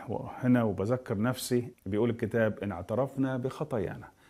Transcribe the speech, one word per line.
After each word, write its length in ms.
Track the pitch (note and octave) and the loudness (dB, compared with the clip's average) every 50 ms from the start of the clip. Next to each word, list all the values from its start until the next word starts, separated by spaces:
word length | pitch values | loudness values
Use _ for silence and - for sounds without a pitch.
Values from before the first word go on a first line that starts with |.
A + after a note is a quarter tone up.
| - - G#2 - - A#2 - | -6 -6 -6 -6 -6 -8 -6
هنا 260 | - - B2+ B2 B2 A#2 | 0 4 4 6 6 4
وبذكر 540 | A2 F#2+ F#2 G2 G#2+ B2+ B2+ - - A#2 G2 | 4 2 0 0 0 0 0 -2 -2 -2 0
نفسي، 520 | G#2+ B2 B2 - - - B2+ A#2+ A#2+ B2 - _ - | 2 0 0 -2 -2 0 0 0 0 -2 -8 _ -6
بيقول 240 | F#2+ G2 G#2 A#2 A#2+ | -2 0 2 2 2
الكتاب: 500 | A2 A2+ - G2+ G#2+ A#2 A2+ A2 G2 - | 2 0 -2 0 2 4 4 4 2 0
"إن 120 | F#2+ G2 | -4 -6
اعترفنا 680 | F#2 E2+ F2+ - A2 A2 C3+ C#3 - - C3+ C3 C3 | -4 -6 -4 -2 0 0 0 0 0 0 0 0 0
بخطايانا 680 | B2+ A#2+ C3 - - D#3 - C3+ A2+ F#2 - - C3 G#2+ - - _ - | -2 -2 -4 -4 -4 -4 -2 -2 -2 -2 -2 -4 -8 -12 -16 -20 _ -20